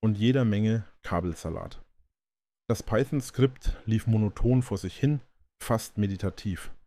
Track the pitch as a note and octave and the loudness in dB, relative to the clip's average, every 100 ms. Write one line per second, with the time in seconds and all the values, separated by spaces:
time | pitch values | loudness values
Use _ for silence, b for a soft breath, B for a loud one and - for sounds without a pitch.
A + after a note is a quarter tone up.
0 | A2 G#2 A2 C3 A#2+ G#2 A2 A2+ A2 - | 0 2 4 4 4 4 2 0 -4 -14
1 | - F2 F2 E2 E2 E2 - - - _ | -4 -2 -2 -4 -6 -8 -10 -14 -18 _
2 | _ _ _ _ _ _ _ A#2 - A2 | _ _ _ _ _ _ _ -4 0 0
3 | C3+ D3+ B2+ - C3 C3 - - - A2 | 2 -2 -4 2 2 2 -4 -2 0 0
4 | A2 A2+ G#2 - A#2 B2+ B2 G2 F#2+ - | 2 2 2 2 2 2 2 -4 -6 -2
5 | C#3 D3 - _ _ _ - A2+ - - | 0 0 -6 _ _ _ -2 -2 -2 -2
6 | G#2 F#2+ G2 - - F2 - - | -2 -2 -4 -4 -6 -6 -8 -12